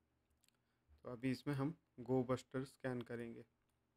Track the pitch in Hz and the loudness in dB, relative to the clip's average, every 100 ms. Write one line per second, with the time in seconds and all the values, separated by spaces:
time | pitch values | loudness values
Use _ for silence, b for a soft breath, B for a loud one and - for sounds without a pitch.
0 | _ _ _ _ _ _ _ _ _ - | _ _ _ _ _ _ _ _ _ -14
1 | 123 120 131 123 147 139 139 160 _ - | -10 -2 0 2 0 0 0 -2 _ -8
2 | 120 131 123 127 - 131 135 - 131 123 | 2 4 4 0 0 -4 -4 -4 -2 -2
3 | 120 120 117 120 117 _ _ _ _ | -4 -6 -6 -10 -16 _ _ _ _